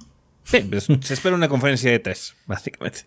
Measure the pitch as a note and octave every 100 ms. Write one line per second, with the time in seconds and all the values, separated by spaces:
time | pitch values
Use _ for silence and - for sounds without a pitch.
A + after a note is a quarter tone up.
0 | - _ _ _ - B3 G2 G2+ - C3+
1 | - C3 F#3 F3+ D#3 C3+ C#3 B2+ B2+ A#2
2 | G2 F2+ - _ - G2 - - - -